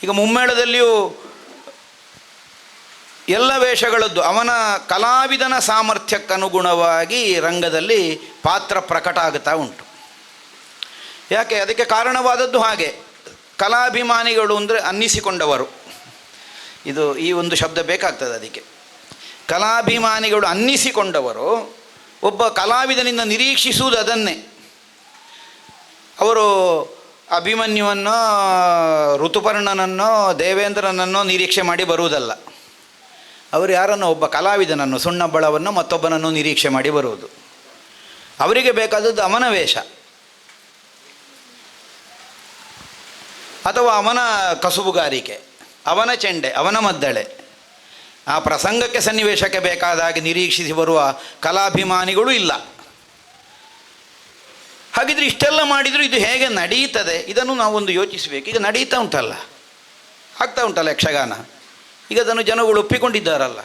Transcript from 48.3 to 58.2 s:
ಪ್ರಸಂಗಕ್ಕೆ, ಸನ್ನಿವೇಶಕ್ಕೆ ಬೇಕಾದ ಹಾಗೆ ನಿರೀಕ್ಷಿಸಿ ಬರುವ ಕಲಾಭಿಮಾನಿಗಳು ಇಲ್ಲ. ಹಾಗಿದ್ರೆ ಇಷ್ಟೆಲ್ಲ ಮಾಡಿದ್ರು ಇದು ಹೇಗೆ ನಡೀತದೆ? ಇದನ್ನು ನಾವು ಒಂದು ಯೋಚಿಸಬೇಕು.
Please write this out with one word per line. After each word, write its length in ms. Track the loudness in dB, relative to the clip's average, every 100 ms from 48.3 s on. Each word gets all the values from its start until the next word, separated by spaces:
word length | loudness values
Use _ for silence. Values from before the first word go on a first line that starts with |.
| -2
ಪ್ರಸಂಗಕ್ಕೆ, 600 | 0 0 0 0 0 0
ಸನ್ನಿವೇಶಕ್ಕೆ 580 | 0 0 0 0 0 0
ಬೇಕಾದ 420 | -2 0 0 0
ಹಾಗೆ 200 | 0 -2
ನಿರೀಕ್ಷಿಸಿ 520 | -2 0 0 -2 -2
ಬರುವ 420 | 0 2 4 2 -2 -10 -6
ಕಲಾಭಿಮಾನಿಗಳು 880 | -2 0 0 0 0 0 0 0 2
ಇಲ್ಲ. 220 | 2 0 -2 -6 -20 -20 -20 -20 -20 -20 -20 -20 -20 -20 -20 -20 -20 -20 -20 -20 -20 -20 -20 -20 -20 -6
ಹಾಗಿದ್ರೆ 340 | -2 0 0 0
ಇಷ್ಟೆಲ್ಲ 360 | 2 2 4
ಮಾಡಿದ್ರು 400 | 2 2 2 0
ಇದು 140 | 2 2
ಹೇಗೆ 320 | 0 0 0
ನಡೀತದೆ? 680 | 0 0 0 0 -2 -2 -4 -2
ಇದನ್ನು 240 | -2 -2
ನಾವು 220 | 0 0 0
ಒಂದು 160 | 0
ಯೋಚಿಸಬೇಕು. 540 | 0 -2 -4